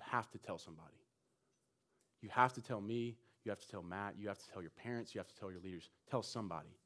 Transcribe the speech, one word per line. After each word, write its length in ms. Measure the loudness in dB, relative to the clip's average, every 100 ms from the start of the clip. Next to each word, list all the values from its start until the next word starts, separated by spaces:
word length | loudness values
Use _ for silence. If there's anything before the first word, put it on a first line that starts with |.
| 2
have 180 | 2 2
to 60 | -6
tell 220 | -4 -4
somebody. 360 | -4 -12 -14 -20 -20 _ _ _ _ _ _ _ _ _ _ _
You 80 | 0
have 240 | 8 8
to 80 | 8
tell 200 | -2 -2
me, 360 | 2 2 2 -2 -14 -8
you 60 | -2
have 100 | -2
to 80 | -2
tell 160 | -6
Matt, 320 | -4 -2 -2 -2
you 100 | -2
have 120 | -2
to 100 | -6
tell 100 | -8
your 100 | -8
parents, 420 | -8 -4 -2 -2
you 60 | -4
have 80 | -4
to 80 | -6
tell 160 | -8
your 100 | -6
leaders. 280 | -6 -6 -8 -18 0
Tell 140 | 0
somebody. 520 | 2 0 0 -2 -6 -16